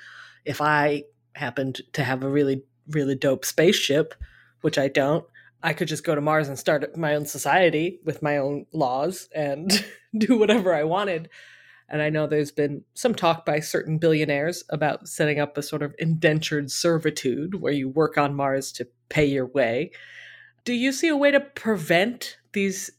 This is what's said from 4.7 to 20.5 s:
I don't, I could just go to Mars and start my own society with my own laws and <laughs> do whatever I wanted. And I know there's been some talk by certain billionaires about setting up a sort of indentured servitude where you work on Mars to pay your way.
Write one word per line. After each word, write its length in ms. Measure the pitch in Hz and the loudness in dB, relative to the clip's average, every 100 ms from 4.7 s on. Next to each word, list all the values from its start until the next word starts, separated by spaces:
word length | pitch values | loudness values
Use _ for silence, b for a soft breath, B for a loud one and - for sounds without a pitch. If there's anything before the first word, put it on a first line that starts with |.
| 151 | 0
I 100 | 135 | 0
don't, 360 | 143 135 160 - b b _ | 2 2 0 -2 b b _
I 120 | 165 | -6
could 140 | 156 160 | -4 -4
just 160 | 156 | -4
go 100 | - | -2
to 60 | 147 | -2
Mars 280 | 151 156 139 | 2 0 0
and 100 | 131 | -4
start 380 | 185 151 139 165 | 0 0 -2 -4
my 180 | 156 | -2
own 120 | 151 147 | 0 -2
society 760 | 139 143 175 170 151 175 180 | -6 0 4 4 2 -2 -4
with 180 | 160 135 | -8 -4
my 160 | 151 147 | -2 0
own 260 | 139 143 - | 0 -4 -6
laws 560 | 156 127 131 160 185 - | -2 0 0 -2 -4 -10
and 500 | 156 143 143 190 202 - - | -6 -4 -4 -2 -2 -4 -18
<laughs> 180 | _ 220 | _ -2
do 200 | 214 233 | 2 4
whatever 360 | 208 220 180 | 6 4 4
I 100 | 156 | 0
wanted. 440 | 156 185 196 165 165 B B B B B B | 0 0 -2 -4 -8 B B B B B B
And 120 | 151 | -2
I 80 | 151 | 0
know 180 | 151 151 | 0 2
there's 260 | 151 147 | 0 0
been 300 | - 147 143 _ | 0 0 -2 _
some 200 | - 240 | -2 -2
talk 300 | - 170 160 | 2 2 2
by 160 | - 151 | 0 -2
certain 380 | 156 - - 156 | 0 -4 -2 2
billionaires 680 | 165 156 147 143 160 175 - | 4 4 2 0 0 -4 -6
about 360 | 156 151 - - | 0 0 -2 -8
setting 320 | - 151 147 | -2 0 2
up 200 | 147 147 | -2 -4
a 40 | |
sort 200 | 147 151 | -6 -6
of 120 | 147 - | -6 -4
indentured 720 | 160 160 160 156 156 151 139 | -2 2 2 2 0 -4 -4
servitude 920 | - 170 160 156 151 131 120 170 190 | -2 2 2 0 -2 -2 -2 -4 -4
where 120 | 139 | -2
you 160 | 143 131 | -2 -2
work 280 | 143 151 156 | 0 0 2
on 180 | 143 | 0
Mars 380 | 139 139 135 131 | 0 0 -2 -4
to 160 | - 120 _ _ | -10 -12 _ _
pay 160 | 156 147 | 0 2
your 200 | 139 127 | 2 -2
way. 440 | 139 117 123 180 B B B B B B | 0 0 0 -4 B B B B B B